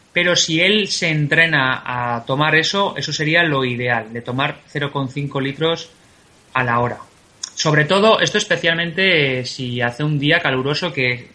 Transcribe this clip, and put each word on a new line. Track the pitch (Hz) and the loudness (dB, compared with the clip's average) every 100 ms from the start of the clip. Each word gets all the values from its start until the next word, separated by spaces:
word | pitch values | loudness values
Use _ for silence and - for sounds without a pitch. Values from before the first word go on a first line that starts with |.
| _ | _
Pero | 175 175 170 | -2 2 2
si | - 160 | 2 2
él | 185 214 185 | 4 2 0
se | - 135 | -2 -2
entrena | 151 143 156 165 151 131 127 - | 0 2 4 4 4 2 0 -4
a | 123 120 117 117 | -4 -2 -4 -2
tomar | 135 156 156 | 0 2 2
eso, | 156 202 196 - | 2 0 0 -2
eso | 143 | -6
sería | 147 151 170 | -4 0 2
lo | 165 139 | 2 2
ideal, | 131 120 123 117 110 | 0 -2 0 0 -2
de | 117 | -10
tomar | 120 127 147 - - | -6 -2 -2 -4 -8
cero | 147 143 | -6 -4
coma | 143 135 | -4 -4
cinco | 143 143 143 | -4 -6 -4
litros | 135 139 160 165 - - _ _ _ _ _ | -4 -2 -2 -2 -6 -20 _ _ _ _ _
a | 131 123 | -4 0
la | 120 | 0
hora. | 120 113 - _ _ _ - - | 0 -4 -14 _ _ _ -14 -4
Sobre | 160 151 147 | 2 2 4
todo, | 190 220 208 | 4 4 4
esto | 170 208 | 2 -2
especialmente, | - 170 170 165 170 160 190 165 139 127 | -2 -2 0 -2 -2 0 2 2 2 -2
eh, | 123 | -6
si | - 123 120 | -8 -6 -2
hace | 120 120 | -2 -2
un | 151 147 | -2 0
día | 143 170 | 2 2
caluroso, | 151 131 135 147 175 | 2 -2 -2 -2 -4
que | 139 127 120 - | -2 -2 -2 -8